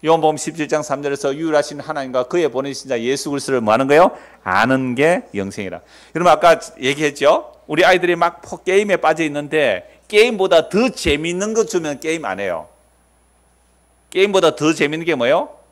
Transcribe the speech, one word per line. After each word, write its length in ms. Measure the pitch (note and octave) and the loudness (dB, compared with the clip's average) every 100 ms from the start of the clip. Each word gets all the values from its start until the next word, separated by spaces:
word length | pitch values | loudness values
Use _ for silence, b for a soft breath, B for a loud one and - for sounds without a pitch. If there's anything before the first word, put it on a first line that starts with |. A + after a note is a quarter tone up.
요한복음 320 | D#3 D#3+ D#3 D3 | 2 2 2 0
십칠 320 | - D#3+ D3 | -6 -6 -4
장 140 | D#3 | -4
삼 200 | D3 C#3 | -4 -4
절에서 320 | C#3+ C#3 C#3+ | -4 -4 -4
유일하신 460 | C#3+ D#3+ D3+ C#3+ D3 | -4 0 0 0 -8
하나님과 440 | C#3+ D3+ C3 B2+ | -10 -8 -4 -4
그의 260 | B2 F3 D#3 | -2 0 0
보내신 400 | B2+ C#3 C3 C3+ | -2 -6 -8 -6
자 100 | B2 | -4
예수 300 | A#2 C#3 - | -2 -4 -4
그리스도를 320 | C#3+ C3 C3+ | -6 -2 -2
뭐 100 | A2 | 2
하는 140 | A2 C3+ | 2 4
거예요? 240 | D3 F#3 B B B | 6 6 B B B
아는 500 | G2 F#2 A#2 C3 C3 | -2 0 2 0 -2
게 280 | B2 D3+ F3+ - | 0 2 0 -4
영생이라. 460 | G2+ G2 F#2+ F#2+ F2 _ b b | -8 -8 -8 -12 -12 _ b b
여러분, 160 | D#3+ F3 | 0 2
아까 300 | D3+ E3+ E3 - - | 4 4 4 0 -6
얘기했죠? 760 | B2+ C#3+ D3+ C#3+ C#3 C4 - _ - | -4 -2 -4 0 2 2 -2 _ -8
우리 160 | D3+ | 2
아이들이 300 | F3 F#3 F3 | 4 4 2
막 280 | E3+ E3+ E3+ | 0 -2 -4
포-, 200 | - F3+ | -16 -10
게임에 360 | - F#3+ G#3 F#3 | 0 0 2 0
빠져 260 | D3+ E3 | 0 0
있는데 760 | D#3 D3 D3 D#3 C3+ F#2 - _ _ | -2 -4 -4 0 0 0 -6 _ _
게임보다 600 | G#3 A#3 A3 F#3+ E3+ D#3 | 2 2 2 2 2 2
더 220 | G3 B3 | 0 -2
재미있는 640 | - E3+ C#3+ D#3+ F3 G#3 | -2 -2 -2 -2 -4 -4
거 100 | A3 | -2
주면 340 | G#3 F3+ D#3+ C#3 | -2 -2 -4 -6
게임 280 | D#3 E3 C3 | -6 -6 -6
안 120 | F#2+ | -6
해요. 300 | G2 E2 D#2 _ _ _ _ _ _ _ _ _ _ _ _ _ _ | -4 -6 -10 _ _ _ _ _ _ _ _ _ _ _ _ _ _
게임보다 440 | F3+ G3 F#3+ E3+ | -2 2 4 2
더 180 | - D3+ | 2 0
재밌는 320 | D#3+ D3 D#3 E3 | 0 -2 -2 -4
게 80 | |
뭐예요? 340 | D3 A#2+ D#3+ D4 - _ | 0 2 2 0 -12 _